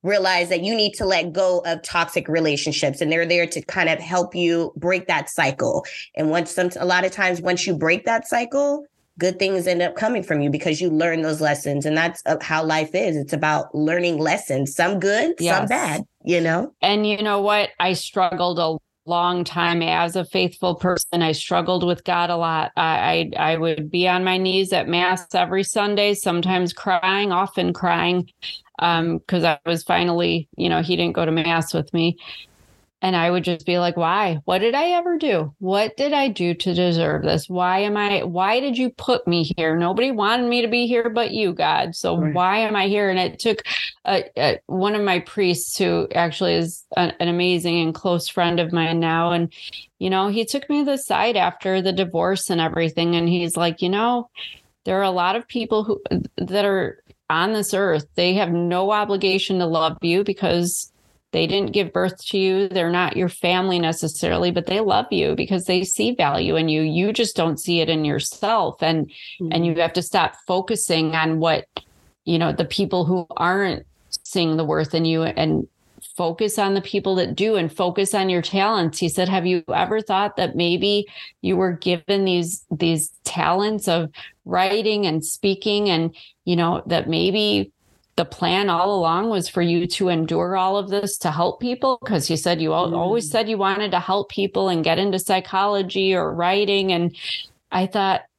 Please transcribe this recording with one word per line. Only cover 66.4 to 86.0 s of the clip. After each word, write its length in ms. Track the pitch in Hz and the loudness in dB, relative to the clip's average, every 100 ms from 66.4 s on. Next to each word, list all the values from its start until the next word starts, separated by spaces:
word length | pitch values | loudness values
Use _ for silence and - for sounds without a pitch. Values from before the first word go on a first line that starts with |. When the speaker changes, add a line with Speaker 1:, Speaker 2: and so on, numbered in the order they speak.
| - 160 | 0 0
Speaker 2:
in 100 | 160 | 2
you. 140 | 156 | 2
You 320 | 156 160 202 | 0 0 0
just 240 | 220 233 - | 0 -2 0
don't 200 | 165 151 | 0 -2
see 220 | - 170 | -2 0
it 80 | 160 | 2
in 160 | 160 | 0
yourself." 800 | 151 147 - - 208 226 160 - | 0 -2 -4 -4 0 0 0 -2
And, 220 | 160 160 147 - - - | 0 0 -2 -8 -18 -8
Speaker 1:
Mm-hmm. 80 | 170 | -4
Speaker 2:
and 120 | 165 170 | 0 0
you 80 | 160 | 2
have 180 | 165 | 0
to 80 | 175 | -2
stop 320 | - 196 160 - - | 0 0 0 -4 -2
focusing 720 | 185 190 220 - 165 160 160 | -2 0 -4 0 0 2 0
on 240 | 160 160 | 0 2
what, 240 | 160 156 - - _ _ _ _ - | 2 0 -4 -16 _ _ _ _ -2
you 120 | 165 | 0
know, 140 | 170 | 2
the 140 | - 170 | 0 -2
people 400 | - 196 185 165 | -2 0 0 2
who 200 | 185 170 - | 0 -2 -2
aren't 480 | 170 190 196 - - _ _ - | 0 2 0 -4 -8 _ _ -12
seeing 340 | - 190 165 156 | -6 -2 0 0
the 80 | 156 | 0
worth 280 | 156 156 | -2 0
in 120 | 165 160 | 0 0
you, 180 | 160 | 0
and 420 | - - 156 156 - _ _ - - - | -2 -2 0 0 -4 _ _ -20 -20 -4
focus 420 | 170 170 214 208 | -4 -2 -2 0
on 140 | 196 | 0
the 80 | 196 | 0
people 340 | 190 202 190 185 | -2 -4 0 0
that 200 | - - | 0 0
do, 200 | 208 214 | 0 0
and 160 | 165 | -2
focus 420 | - 180 175 196 | -2 -2 0 0
on 160 | 214 190 | 0 0
your 120 | 180 | 0
talents. 560 | 165 196 196 220 165 - | 0 0 0 2 0 0
He 80 | 180 | -2
said, 220 | - 185 | 0 0
"Have 160 | 190 175 | 0 0
you 180 | 180 160 | 0 0
ever 280 | - 180 214 | 0 0 0
thought 340 | 214 196 202 - | 0 0 0 -2
that 220 | 185 - | -4 0
maybe 480 | 175 175 196 208 202 - - _ | 0 2 2 0 -2 -12 -20 _
you 140 | 185 185 | -2 0
were 160 | 185 | 0
given 540 | 170 185 180 - 202 190 | 0 -2 -2 0 0 2
these, 400 | 180 170 - - | 2 0 -6 -8
these 400 | 156 170 165 - - | -2 0 0 -2 -8
talents 640 | - 175 - 180 208 214 196 | -8 -2 0 2 0 -2 0
of 220 | 170 156 - - _ | 0 0 -8 -20 _
writing 600 | - 180 190 208 220 208 190 | -4 0 2 2 0 0 2
and 180 | 156 | 0
speaking, 640 | 156 - 202 196 214 208 208 | -2 -2 0 0 0 0 2
and, 240 | 165 | 2